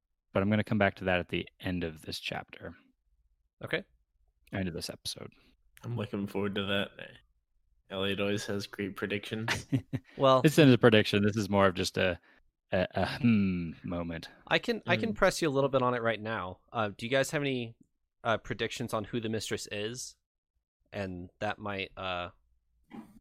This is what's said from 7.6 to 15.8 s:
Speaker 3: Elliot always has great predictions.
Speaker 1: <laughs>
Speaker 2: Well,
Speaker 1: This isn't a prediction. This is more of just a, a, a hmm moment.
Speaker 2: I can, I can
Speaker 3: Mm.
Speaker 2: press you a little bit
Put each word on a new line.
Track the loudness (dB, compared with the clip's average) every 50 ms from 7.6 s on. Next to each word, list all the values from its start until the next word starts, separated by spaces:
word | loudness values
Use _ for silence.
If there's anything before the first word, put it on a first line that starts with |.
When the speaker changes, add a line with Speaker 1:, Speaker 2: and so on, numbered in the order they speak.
| _ _ _ _ _ _
Speaker 3:
Elliot | -6 -4 -2 -2 -2 -2
always | -2 -2 -2 -4 -4
has | -6 -6 -6 -6
great | -8 -8 -6 -6 -6 -4
predictions. | -6 -4 -4 -4 -6 -6 -8 -8 -6 -4 -4 -6 -6 -4 -2
Speaker 1:
<laughs> | -2 -2 -2 -4 -8 -10 -10 -12 -2 2
Speaker 2:
Well, | 4 6 6 8
Speaker 1:
This | 6 6 8 8
isn't | 8 8 10
a | 10
prediction. | 8 8 8 8 6 4 2 2 2
This | 2 2
is | 0 0 2
more | 4 6 6
of | 6 4
just | 2 -2 -2 0 0
a, | 2 2 0 -2 -8 _ _ _ _ _ _ _ _ _ 0
a, | 0 0 0 0
a | -2 -2 -2 -2 2
hmm | 4 4 6 6 4 2 0 -2 -4 -6 -8 -10 -8
moment. | -6 -6 -4 -4 -6 -6 -8 -10 -12 -18 -20 _ -2
Speaker 2:
I | 0 0
can, | 0 0 -4 -4 0
I | 0 0
can | 0 0 -4 0
Speaker 3:
Mm. |
Speaker 2:
press | 2 2 2 4 2 0
you | 2
a |
little | 2 2 2 2
bit | 2 2